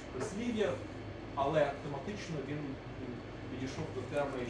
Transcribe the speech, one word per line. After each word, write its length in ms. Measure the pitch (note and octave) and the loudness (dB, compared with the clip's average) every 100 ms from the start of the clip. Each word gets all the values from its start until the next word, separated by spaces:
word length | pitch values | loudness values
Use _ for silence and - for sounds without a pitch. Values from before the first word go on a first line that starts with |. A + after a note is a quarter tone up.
| - | -6
прислів'я, 560 | B2+ - G3 B3 G#3+ F#3+ - - - - - - - | -4 -2 0 0 4 4 2 -4 -6 -6 -6 -4 2
але 200 | C#3 D#3 D3 - | 6 8 6 4
тематично 540 | D3 C#3+ - G3+ - D3+ C3 | -2 -2 -2 -4 -2 -2 0
він, 120 | D3+ C#3 | -2 -2
м, 60 | B2 - - B2+ A#2+ - - - | -4 -6 -6 -4 -6 -6 -8 -6
підійшов 340 | C3 C3 - D#3 C3 | -4 -2 -2 -2 -2
до 60 | B2 | 0
теми 240 | D3 C#3 B2+ | 2 2 0